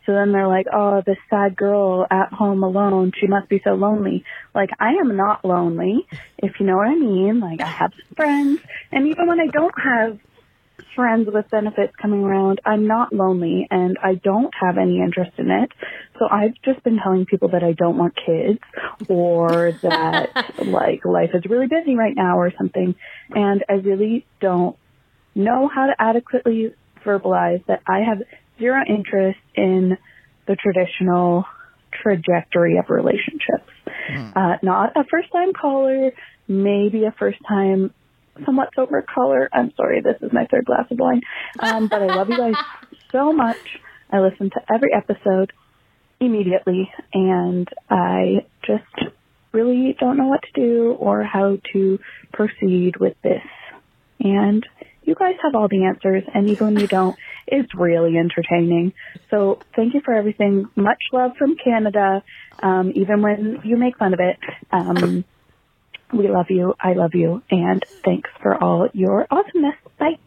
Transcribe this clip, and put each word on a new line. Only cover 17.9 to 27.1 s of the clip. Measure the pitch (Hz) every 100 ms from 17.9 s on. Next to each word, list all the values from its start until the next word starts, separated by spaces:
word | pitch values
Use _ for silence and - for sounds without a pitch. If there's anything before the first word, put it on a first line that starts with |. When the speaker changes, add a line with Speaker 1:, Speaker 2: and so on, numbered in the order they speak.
| 170
Speaker 1:
want | 175
kids | - - 160 185 214 - - - - 208
or | 180 175 170 170 170 170 165
that, | 180 320 320 320 - - - -
<laughs> | 202
like, | 185 - -
life | 180 175 170
is | 180 185
really | 240 262
busy | 320 330 247
right | 220
now | - 185 180
or | 180 -
something. | 185 - 180 180 - - -
And | 214 202 202 -
I |
really | 196 190 196 214 233 _ _
don't | 196 180 180 - _ _ _ _ _
know | 202 208 254 285
how | 269 269
to | -
adequately | 226 233 - 247 240 226 220 - _ -
verbalize | 208